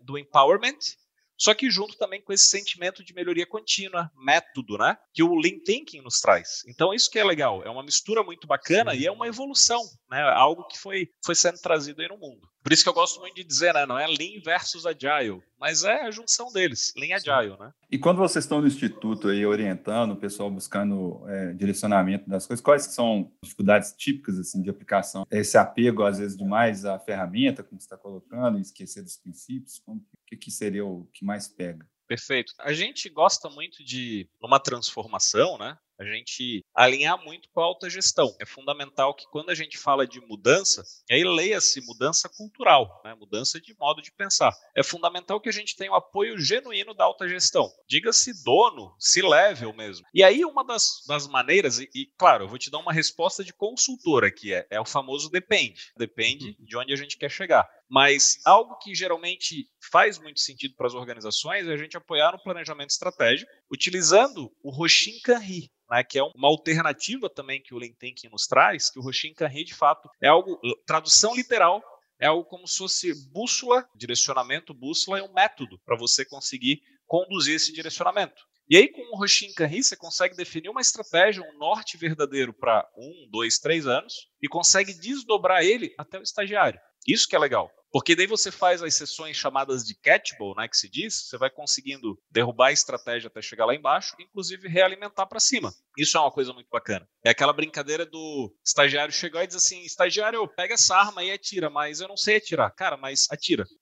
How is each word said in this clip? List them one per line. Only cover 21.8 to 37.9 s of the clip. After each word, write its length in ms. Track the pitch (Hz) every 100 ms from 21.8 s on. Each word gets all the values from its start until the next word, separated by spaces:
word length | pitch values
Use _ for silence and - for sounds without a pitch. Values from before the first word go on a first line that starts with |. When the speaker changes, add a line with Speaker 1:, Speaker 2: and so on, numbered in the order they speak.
| 107 101 92 98 -
Speaker 2:
das 160 | 95 -
coisas, 160 | 117
quais 240 | - 147 139
que 60 |
são 400 | - 117 107 90 _
as 60 | -
dificuldades 440 | - 98 104 101 -
típicas, 400 | - 139 - 92
assim, 240 | 87 98
de 80 | 92
aplicação? 560 | 98 - 101 - 95 95
Esse 300 | 104 104 113
apego, 460 | 98 - 120 107
às 140 | 104 98
vezes, 180 | 101 95
demais 480 | 98 104 117 98
à 160 | 101 95
ferramenta, 640 | - 98 90 104 135 131
como 160 | 95 95
você 80 | -
tá 100 | 95
colocando, 600 | 101 95 - 117 123 104
e 40 |
esquecer 400 | 95 - 95 -
dos 140 | 90 -
princípios, 640 | 92 82 - 131 - -
como 200 | - 110
que, 60 | _
o 100 | _ -
que 100 | -
que 140 | -
seria 360 | - 104 98 101
o 240 | 90 85
que 120 | -
mais 240 | 98 104 -
pega? 360 | - 87 80 80 _ -
Speaker 1:
Perfeito. 460 | 117 - 131 117 -
A 120 | 143
gente 360 | 151 214 285 202
gosta 400 | 151 180 - 160
muito 340 | 143 170 -
de, 440 | 135 127 120 107 90 _
numa 200 | 117 135
transformação, 1000 | - 123 - - 110 98 - 104 165 131
né? 180 | 110 160 _ -
A 40 |
gente 600 | 101 110 120 - 127 107 -
alinhar 480 | - 127 135 151 185
muito 260 | 151 170 _
com 80 | -
a 40 |
alta 240 | 170 185
gestão. 460 | 180